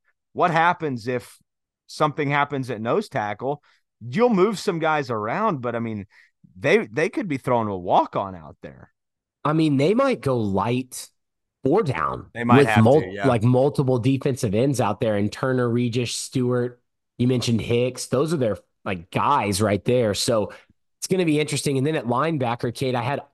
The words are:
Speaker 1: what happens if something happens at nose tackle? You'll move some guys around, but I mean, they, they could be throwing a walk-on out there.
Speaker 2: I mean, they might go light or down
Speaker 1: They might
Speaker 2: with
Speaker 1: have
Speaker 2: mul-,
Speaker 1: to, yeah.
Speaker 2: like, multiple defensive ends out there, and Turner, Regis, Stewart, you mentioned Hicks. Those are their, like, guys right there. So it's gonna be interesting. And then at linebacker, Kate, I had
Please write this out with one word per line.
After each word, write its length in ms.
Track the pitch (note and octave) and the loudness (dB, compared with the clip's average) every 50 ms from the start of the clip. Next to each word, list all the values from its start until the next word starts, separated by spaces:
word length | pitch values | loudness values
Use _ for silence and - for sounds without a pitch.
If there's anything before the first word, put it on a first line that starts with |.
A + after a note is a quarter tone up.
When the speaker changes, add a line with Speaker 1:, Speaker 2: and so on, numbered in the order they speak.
| _ _ _ _ _ _ | _ _ _ _ _ _
Speaker 1:
what 180 | - C3 E3 F3+ | -2 0 0 2
happens 560 | D#3 E3 E3 F3 F3 - D#3+ D3 B2+ A#2 G2+ | 4 4 2 2 2 0 -4 -6 -6 -6 -4
if 320 | B2+ B2+ A#2+ - - - _ _ _ _ _ _ _ _ _ _ | -4 -4 -4 -6 -8 -20 _ _ _ _ _ _ _ _ _ _
something 420 | - - - D#3 D3+ - D#3+ D3 C#3 | -12 -2 0 0 0 0 0 -2 0
happens 420 | C#3+ C#3+ C#3+ C#3+ D3 C3+ C3 A#2+ | 2 2 0 0 -2 -6 -4 -4
at 100 | A#2+ G#2 | -6 -4
nose 280 | A2 A#2+ D3 G3+ A3 - | -2 0 0 0 -2 -2
tackle? 540 | - A#2+ G#2+ G#2 G#2 - A#2+ C3+ D3 - _ _ _ _ _ _ _ - | -4 -4 -4 -4 -6 -6 -6 -6 -6 -6 _ _ _ _ _ _ _ -18
You'll 300 | A2+ A#2+ B2 G3 A#3+ B3 | -12 -6 0 2 4 4
move 280 | A3 F3+ F#3 A3+ G#3 - | 6 4 4 2 2 -2
some 220 | - G#3 F3 D#3+ | -4 -4 -2 0
guys 300 | D#3 D#3 D#3 D3+ C#3 A#2 | 0 0 0 0 -2 -2
around, 500 | A#2 G#2+ G#2 A2 C#3 F3+ A3 A3+ E3 C3+ | -4 -4 -2 -4 -2 -2 -2 -2 -2 -2
but 160 | A#2 A#2+ A#2 | -4 -4 -4
I 20 | A#2 | -4
mean, 280 | A#2 A2+ A2 G#2 G2 _ _ - - _ _ _ _ - - F#2 | -4 -4 -6 -8 -10 _ _ -20 -20 _ _ _ _ -20 -14 -4
they, 280 | F#2+ C#3 F#3+ A#3 G2+ | 0 2 2 2 2
they 220 | - G2+ D3 E3 G#3+ | 0 -2 -2 -2 -2
could 200 | - D#4+ A#3+ F3 | -2 -4 -4 -4
be 80 | C#3 | -4
throwing 320 | B2+ - C3+ B2 A#2 A2 G#2 | -4 0 0 0 2 0 -2
a 80 | G2 | -4
walk-on 580 | F2+ F2 F#2+ C3+ G3 G#3+ - - B2+ G2+ F#2+ F#2 | -4 -2 2 2 2 2 0 -2 -6 -6 -6 -8
out 220 | E2+ D#2 D2 D#2 _ | -14 -16 -18 -20 _
there. 280 | - D#2 C2 B1+ - _ _ _ _ _ _ _ _ _ _ _ - | -18 -18 -18 -18 -20 _ _ _ _ _ _ _ _ _ _ _ -2
Speaker 2:
I 80 | C#3+ | 0
mean, 240 | D#3 D#3+ D#3+ D#3 C#3 | 0 2 2 2 2
they 180 | C3 C#3 E3+ G#3+ | 2 2 2 2
might 280 | A#3+ C#4 C4+ B3 B2 | 2 2 0 0 -2
go 160 | - C#3 B2+ A#2+ | -2 -2 0 0
light 720 | G#2+ G2+ F#2+ G2 G2 A#2 B2 B2+ C3 B2+ - - - - _ _ _ _ _ _ _ _ _ _ | 0 0 0 0 0 0 0 -2 -4 -6 -12 -16 -16 -16 _ _ _ _ _ _ _ _ _ _
or 220 | - C3 D#3+ A3 A3+ | 0 2 2 2 2
down 460 | C#3+ F#2 E2 D2 C2+ C2 B1+ - - - | 0 -2 -2 -2 -4 -4 -6 -10 -12 -8
Speaker 1:
They 80 | A2+ | -4
might 160 | A#2+ A#2+ A#2+ A2 | 2 6 6 6
Speaker 2:
with 80 | - - | 6 6
Speaker 1:
have 140 | G#2+ G#2 | 6 6
Speaker 2:
mul-, 200 | A2 A#2+ C#3+ D#3 | 6 6 6 4
Speaker 1:
to, 40 | - | 2
yeah. 220 | F#2 G2 G2+ G2 C3 | 0 -6 -2 0 2
Speaker 2:
like, 160 | B2 A2 G2+ | 2 2 2
multiple 560 | B2+ B2+ B2+ C3+ D3 C#3+ - C#3 B2+ B2+ A#2+ | 4 4 4 2 2 2 0 0 0 0 2
defensive 540 | G#2 C3+ C3+ B2+ - D3 B2+ - - G#2 F#2+ | 2 0 0 0 0 -2 -2 -2 -2 0 0
ends 260 | A2 C3 C#3+ C3+ A2 | 2 2 2 0 0
out 200 | A#2 G2+ G#2+ - | 0 -2 -2 -2
there, 140 | B2+ A2 G#2 | -2 -2 0
and 160 | G2+ G#2 G#2 | 0 0 -2
Turner, 380 | - - - C3 C3 B2+ B2 A#2+ | -2 -2 -2 -2 0 0 0 0
Regis, 440 | A2+ A#2+ B2 A#2+ G#2+ C3 A#2+ A2+ | 0 0 -2 0 -2 -2 -4 -4
Stewart, 680 | - - - - - C3 B2 B2 B2 B2 A#2+ B2 B2 _ _ _ _ _ _ _ _ - | -6 -8 -10 -6 -4 -2 -2 0 0 -2 -2 -4 -8 _ _ _ _ _ _ _ _ 0
you 100 | B2 B2+ | 0 2
mentioned 320 | B2+ A#2+ - B2 A#2 G#2+ | 2 0 0 0 -2 -2
Hicks. 460 | - - A#2+ A#2+ B2 B2+ - - - | 0 0 0 0 0 -2 -4 -8 -6
Those 260 | - C3 B2 D#3 D#3 | -2 -2 0 0 0
are 60 | F3 D3 | 0 -2
their, 180 | B2+ G#2+ G2+ - - _ _ _ - | 0 -2 -2 -4 -10 _ _ _ -8
like, 280 | A2 G2 F2 E2+ - | -8 -8 -8 -8 -6
guys 500 | - A#2+ G2 B2+ C#3+ C3+ G#2+ G2+ G2 F#2 | -4 -2 0 2 2 2 0 0 0 0
right 220 | A2+ G2+ G#2 F#2 - | 2 0 0 0 0
there. 300 | - B2 B2+ A#2 G#2+ F#2+ | 0 2 2 2 0 0
So 380 | - - - A#2+ A2 G2 - - - - _ _ _ _ _ _ - | -2 0 0 0 0 -2 -4 -8 -18 -20 _ _ _ _ _ _ -12
it's 80 | - - | -4 -2
gonna 160 | F#3 F#3 F3+ | 0 0 2
be 140 | D#3+ D3 D3 | 2 2 0
interesting. 400 | D3+ - D3 C3 - D#3 C#3 C3+ | 0 -2 -4 -4 -2 -2 0 0
And 80 | B2+ | 0
then 80 | D#3 D#3+ | 0 -2
at 120 | D3 A2 | -2 -2
linebacker, 680 | A#2+ A#2+ B2+ D3 E3 E3 C#3 B2+ A#2 A#2+ - - A#2+ A2+ | -2 0 0 0 -2 -2 -2 -2 -2 -2 -4 -4 -6 -4
Kate, 220 | - C#3 C3 B2 | -4 -4 -2 -2
I 60 | B2 | -2
had 180 | A#2 C3 C#3+ B2+ - _ | -2 -2 -4 -6 -8 _